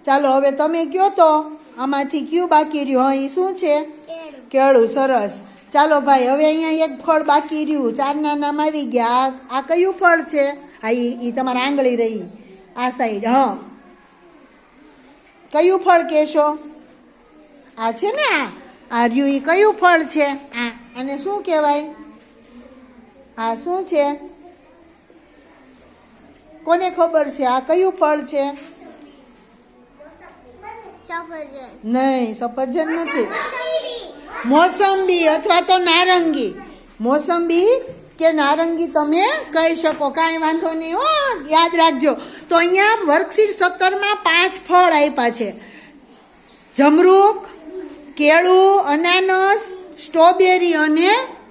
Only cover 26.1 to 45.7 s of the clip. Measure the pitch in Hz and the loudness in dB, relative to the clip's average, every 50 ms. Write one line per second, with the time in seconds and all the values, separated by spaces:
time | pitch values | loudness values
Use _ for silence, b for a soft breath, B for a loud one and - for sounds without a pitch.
26.1 | _ _ - - - - _ - - - - 311 330 349 381 359 359 349 330 339 | _ _ -20 -20 -20 -20 _ -20 -20 -14 -2 -2 0 0 0 -4 0 0 0 0
27.1 | 330 311 294 277 - 277 277 247 247 262 262 254 320 349 381 381 370 - 339 302 | 2 -2 -2 -2 -4 -4 -2 -2 -2 -2 -2 -2 0 0 2 0 0 0 0 0
28.1 | 302 302 277 240 - 285 277 277 285 - - - - - - - - - - 285 | 0 -2 -4 -6 -6 -4 -4 -4 -6 -10 -18 -20 -20 -20 -20 -20 -20 -20 -20 -20
29.1 | 285 269 254 247 240 _ _ _ _ 240 240 _ _ 247 247 _ _ _ 294 311 | -20 -20 -20 _ _ _ _ _ _ _ _ _ _ _ -20 _ _ _ -20 -20
30.1 | 320 - 359 339 - - - 494 480 370 381 427 453 466 440 370 - - - - | -20 -20 -20 -20 -20 -20 -20 -20 -20 -20 -20 -18 -18 -18 -20 -20 -20 -20 -14 -10
31.1 | 349 339 330 330 339 320 302 277 269 277 254 233 - - - 214 240 254 262 269 | -10 -10 -10 -10 -12 -14 -14 -14 -16 -18 -18 -18 -20 -12 -6 -2 0 0 2 2
32.1 | 262 254 247 220 220 - 240 233 233 262 262 254 240 339 320 320 330 339 330 294 | 0 0 -2 -4 -6 -6 -8 -8 -4 -6 -6 -4 -2 -4 -2 -2 -4 -6 -4 -4
33.1 | - 302 220 392 - - - - - - - 640 - 640 - - - - - - | -2 -4 -4 -4 -4 -8 -8 -8 -8 -8 -6 -4 -6 -6 -6 -6 -10 -10 -12 -14
34.1 | - - - - - - - 233 269 302 339 370 359 - 403 381 392 381 381 359 | -18 -20 -20 -16 -16 -10 -2 2 4 4 4 4 2 0 0 0 2 0 0 0
35.1 | 359 349 330 311 302 320 - 415 349 349 349 - 370 370 359 349 320 339 359 370 | 0 2 2 2 2 0 0 2 2 2 4 2 2 2 4 2 2 2 4 2
36.1 | 370 359 339 320 302 277 240 190 - - - - - - - - - - 214 240 | 2 2 2 0 -2 -2 -4 -6 -8 -10 -16 -20 -20 -20 -20 -20 -14 -6 -2 -2
37.1 | 269 302 302 - 339 339 339 330 339 339 370 427 494 539 - - - - - - | -2 -2 0 -2 -2 -2 0 0 2 2 4 2 2 0 -2 -8 -16 -18 -20 -20
38.1 | - - 320 320 320 311 285 277 302 311 330 330 339 320 339 285 269 302 302 294 | -8 0 0 2 2 2 0 0 0 0 0 -2 -2 -4 -4 -2 -2 -2 0 0
39.1 | 311 339 392 466 587 622 523 - 294 320 320 330 330 330 330 311 302 - 294 277 | 2 2 2 2 0 -2 -6 -4 -2 0 0 0 0 0 -2 -2 -2 0 -4 -4
40.1 | - 330 330 330 330 320 320 311 320 330 339 330 320 320 320 320 330 403 539 622 | 0 0 0 0 0 -2 -2 -2 -2 -2 -2 -4 -4 -6 -8 -6 -4 -2 0 0
41.1 | 622 605 571 554 480 359 277 294 311 320 330 339 339 330 320 330 294 254 277 302 | 0 0 0 -2 -4 -6 -4 2 2 4 4 4 2 2 2 2 2 2 0 0
42.1 | 247 - B B B B B B 339 330 339 349 370 381 403 415 453 440 403 311 | 0 -2 B B B B B B 2 2 2 4 2 2 4 2 2 0 2 2
43.1 | 285 330 370 370 - - 440 415 392 - 370 359 359 - 381 370 392 403 403 403 | 2 2 0 0 0 0 0 0 2 0 -2 -2 0 0 0 0 0 0 -2 -2
44.1 | 415 392 - 339 320 349 359 370 359 - - - 339 359 359 349 330 302 294 302 | -2 -2 0 0 2 2 2 0 -2 -6 -4 2 4 4 6 6 4 4 2 2
45.1 | 285 285 247 240 233 - 233 196 - - B B | 0 0 -2 -2 -2 -2 -8 -8 -8 -12 B B